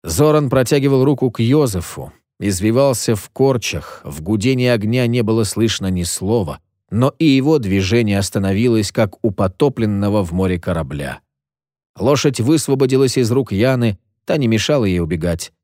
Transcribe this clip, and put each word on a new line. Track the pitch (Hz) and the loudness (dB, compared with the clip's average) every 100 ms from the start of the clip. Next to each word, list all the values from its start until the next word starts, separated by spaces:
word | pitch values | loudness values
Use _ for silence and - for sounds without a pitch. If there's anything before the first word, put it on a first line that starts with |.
Зоран | - 85 151 151 143 | -6 2 4 4 2
протягивал | 131 123 147 139 135 | 0 2 2 2 2
руку | 135 135 131 | 2 2 -2
к | 107 | 0
Йозефу, | 117 147 135 92 - - 67 _ _ _ | 2 2 2 -2 -8 -12 -14 _ _ _
извивался | 98 90 107 117 139 120 - | -4 0 0 2 2 0 -2
в | 104 - | -4 -6
корчах, | - 135 113 - 76 - - | 0 0 2 -4 -8 -12 -16
в | - 76 | -14 -12
гудении | 80 107 120 131 123 | -4 -2 0 0 2
огня | 117 107 123 120 | 0 0 0 0
не | 123 | 0
было | 110 113 | 0 0
слышно | 101 - 113 - 95 | -2 0 -2 0 -4
ни | 90 | -2
слова, | 85 - 95 117 82 71 _ _ _ | -4 -6 -2 -2 -2 -10 _ _ _
но | 104 135 - | -2 -2 2
и | |
его | 160 135 139 156 | 2 2 2 0
движение | 101 98 95 120 110 98 | 2 0 2 0 2 0
остановилось, | 98 107 98 98 123 113 98 | -2 -2 -2 0 2 2 0
как | - 104 - | -2 -2 0
у | 113 | -4
потопленного | 92 95 - 147 113 110 101 101 104 | -2 -4 0 0 0 -2 0 0 0
в | 87 | -2
море | 87 95 90 | -2 -2 -2
корабля. | 90 85 69 71 67 64 _ _ _ _ _ _ _ - | -4 -4 -4 -8 -8 -12 _ _ _ _ _ _ _ -4
Лошадь | 110 143 151 123 | 0 2 0 0
высвободилась | 117 160 - 135 131 131 135 135 | 0 0 0 0 2 2 2 2
из | 113 | 0
рук | 127 127 | 0 0
Яны, | 98 123 127 117 98 _ _ | 0 2 2 0 -2 _ _
та | - 165 | -4 -2
не | 120 | 2
мешала | 110 - 147 | 0 0 0
ей | 104 87 | 2 0
убегать. | 82 85 87 82 - _ | -2 -2 -4 -4 -8 _